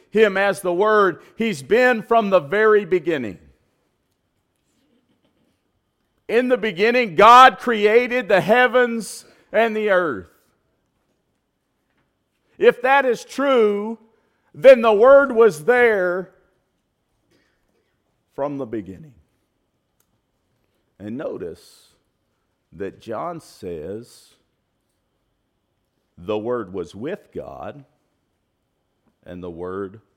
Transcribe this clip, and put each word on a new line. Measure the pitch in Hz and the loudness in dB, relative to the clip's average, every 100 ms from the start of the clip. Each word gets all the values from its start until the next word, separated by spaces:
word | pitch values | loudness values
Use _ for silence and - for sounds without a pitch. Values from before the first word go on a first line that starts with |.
| _ | _
him | 208 214 190 | 0 0 0
as | 202 190 | -2 -4
the | 185 | -4
Word, | 175 214 214 190 160 _ - | -2 0 2 0 -2 _ -8
he's | 226 151 | -6 -6
been | 131 220 254 233 | -2 2 2 0
from | - 233 202 | 0 0 2
the | 190 | 0
very | 143 202 220 208 180 | 0 0 2 2 0
beginning. | 180 156 151 110 85 _ _ _ _ _ _ _ _ _ _ _ _ _ _ _ 233 _ _ _ _ _ _ _ _ _ _ _ _ - | -4 -2 -6 -6 -14 _ _ _ _ _ _ _ _ _ _ _ _ _ _ _ _ _ _ _ _ _ _ _ _ _ _ _ _ -6
In | 220 254 | -4 -2
the | 247 | -2
beginning, | 220 170 220 247 226 156 | -4 -2 -2 0 -2 4
God | 214 247 254 - | 6 8 8 4
created | 247 220 208 226 247 247 196 | -4 0 2 2 0 -4 0
the | 190 | 0
heavens | 165 247 247 247 240 233 196 - - _ _ | 2 2 2 0 -2 -4 -10 -16 -20 _ _
and | 202 226 214 | -2 -2 -2
the | 208 | -2
earth. | 185 170 104 87 _ _ _ _ _ _ _ _ _ _ _ _ _ _ _ _ _ _ _ _ _ _ - | -2 -2 -6 -12 _ _ _ _ _ _ _ _ _ _ _ _ _ _ _ _ _ _ _ _ _ _ -2
If | 226 233 | 0 2
that | 254 277 262 | 0 0 0
is | 220 - | -4 -8
true, | - 277 254 214 202 220 226 _ _ _ _ _ | -6 0 2 2 -2 -8 -12 _ _ _ _ _
then | 147 247 254 | 4 6 8
the | 226 | 6
Word | 202 247 277 277 | 4 6 6 6
was | 226 226 151 151 | 2 2 2 0
there | 247 240 202 180 180 180 _ _ _ _ _ _ _ _ _ _ _ _ _ _ _ _ _ _ _ _ | 2 2 0 -2 -4 -8 _ _ _ _ _ _ _ _ _ _ _ _ _ _ _ _ _ _ _ _
from | - 143 139 | -12 -10 -10
the | 120 | -10
beginning. | 113 92 90 151 _ _ _ _ _ _ _ _ _ _ _ _ _ _ _ _ _ _ _ | -10 -12 -16 -20 _ _ _ _ _ _ _ _ _ _ _ _ _ _ _ _ _ _ _
And | 104 123 | -16 -12
notice, | 143 110 85 - _ _ _ _ _ _ _ _ _ _ _ 80 | -12 -12 -14 -16 _ _ _ _ _ _ _ _ _ _ _ -14
that | 95 85 | -14 -14
John | 107 110 165 170 | -14 -12 -10 -14
says, | - - 92 82 82 107 117 - _ _ _ _ _ _ _ _ _ _ _ _ _ _ _ _ _ _ _ - | -20 -18 -14 -14 -14 -16 -18 -20 _ _ _ _ _ _ _ _ _ _ _ _ _ _ _ _ _ _ _ -16
"The | 87 107 | -10 -8
Word | 110 123 95 | -6 -8 -8
was | 95 82 98 | -12 -12 -12
with | 139 214 _ | -14 -14 _
God, | 85 69 67 90 143 135 _ _ _ _ _ _ _ _ _ _ _ _ _ | -18 -16 -16 -18 -18 -20 _ _ _ _ _ _ _ _ _ _ _ _ _
and | - 90 | -20 -18
the | 90 | -16
Word | 82 90 95 95 110 _ | -14 -12 -12 -12 -16 _